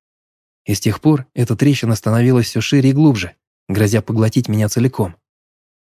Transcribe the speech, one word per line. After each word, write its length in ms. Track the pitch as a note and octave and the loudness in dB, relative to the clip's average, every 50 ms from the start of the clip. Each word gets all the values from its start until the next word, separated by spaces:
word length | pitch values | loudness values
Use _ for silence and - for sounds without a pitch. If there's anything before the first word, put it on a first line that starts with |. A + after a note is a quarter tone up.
| _ _ _ _ _ _ _ _ _ _ _ _ _ | _ _ _ _ _ _ _ _ _ _ _ _ _
И 100 | - G#2 | -6 -6
с 60 | - | -4
тех 200 | - A2+ G2+ - | -2 -4 -4 0
пор 260 | - D3+ D#3 C#3 C3 _ - | 0 0 0 0 -2 _ -4
эта 220 | - A#2+ - A2+ | -4 -2 -2 -2
трещина 380 | - C#3 C#3+ C#3+ - - A#2 A2+ | 0 0 0 0 0 0 -2 -2
становилась 500 | - - G#2+ A2 A#2 A#2+ B2+ B2+ B2 A2+ | -2 -2 -2 0 2 2 2 2 2 0
все 140 | - - A#2 | -2 -4 -6
шире 300 | G#2+ - C#3+ C#3+ C3 C3+ | -4 0 0 2 2 2
и 20 | C3+ | 2
глубже, 420 | C#3+ D#3 D3+ C3 G2+ F#2 F2 - _ _ _ _ _ _ - | 4 4 2 2 0 -4 -10 -12 _ _ _ _ _ _ -4
грозя 320 | G2 G#2 G#2+ G#2 G#2+ A2 | -2 0 0 2 2 0
поглотить 480 | G#2 - A2+ A2 A2 A2 - A#2 A#2+ - | -2 -2 -2 0 0 0 0 -2 -2 -2
меня 200 | G#2+ G#2+ G#2+ G2+ | 0 -2 -2 -2
целиком. 480 | - A#2+ A#2+ C3 C3 - G#2+ F2+ E2 _ _ _ _ _ _ _ _ _ _ _ _ _ _ _ | 0 0 0 0 0 -2 -6 -6 -6 _ _ _ _ _ _ _ _ _ _ _ _ _ _ _